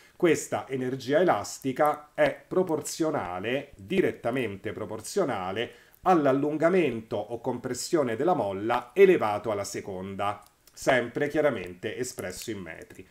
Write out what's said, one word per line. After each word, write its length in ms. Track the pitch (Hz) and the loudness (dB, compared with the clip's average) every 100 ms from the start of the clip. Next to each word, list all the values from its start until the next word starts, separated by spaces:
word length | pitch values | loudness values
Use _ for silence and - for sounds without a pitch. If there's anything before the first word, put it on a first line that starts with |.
| _ _ | _ _
Questa 520 | 170 143 - 107 104 | 4 4 0 -6 -4
energia 520 | 131 127 131 110 147 | -4 -4 -4 0 4
elastica 920 | 180 107 98 - 135 127 151 143 - | 4 4 0 -6 -4 2 2 2 -6
è 300 | - 143 - - | 0 0 0 -4
proporzionale, 1300 | 175 185 156 151 - 156 143 90 90 107 135 - - | -2 2 2 0 -2 -2 0 -4 -6 -2 -4 -6 -16
direttamente 960 | 98 127 139 - 120 131 113 98 107 | -2 2 2 0 -4 -2 -4 -4 -8
proporzionale, 1000 | 98 101 107 - 202 156 107 92 101 123 - - _ | -8 -8 -10 -6 -2 -2 -2 -4 -4 -6 -8 -20 _
all'allungamento 1120 | 175 175 139 135 147 151 165 185 151 117 - - | 4 4 6 4 0 2 4 4 2 -2 -6 -6
o 240 | - 120 | -6 -6
compressione 760 | 135 120 127 123 - 165 127 110 | -4 -4 -6 -6 -2 0 0 0
della 180 | 151 | 0
molla 560 | 139 101 98 110 123 - | 2 0 -2 -2 -2 -2
elevato 580 | 185 196 170 110 104 113 | 6 8 8 2 0 -2
alla 140 | 101 | -4
seconda, 800 | 101 110 101 92 95 98 101 104 - _ _ | -4 -8 -8 -10 -8 -4 -4 -4 -12 _ _
sempre 560 | - - 127 120 131 139 | -4 0 2 0 -2 -2
chiaramente 680 | 151 147 113 90 90 110 107 | 2 2 0 -6 -8 -8 -6
espresso 540 | 123 - 95 90 - | -8 -8 -10 -10 -10
in 80 | 104 | -10
metri. 480 | 85 82 - - - | -10 -14 -16 -20 -20